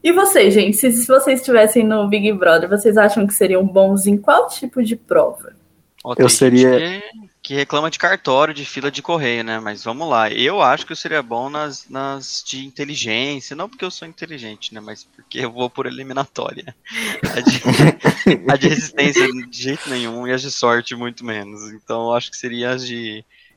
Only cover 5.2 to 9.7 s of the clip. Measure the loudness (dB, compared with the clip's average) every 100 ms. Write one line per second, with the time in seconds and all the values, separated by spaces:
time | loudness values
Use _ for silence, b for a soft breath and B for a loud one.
5.2 | 2 -2 -20 _ _ _ _ _ -8 2
6.2 | 4 6 6 6 6 4 0 -8 -14 -20
7.2 | -20 _ -8 -6 -2 -2 -2 -2 0 0
8.2 | 2 2 2 0 -12 -6 -6 -6 -4 -2
9.2 | -2 -2 -4 -6 -8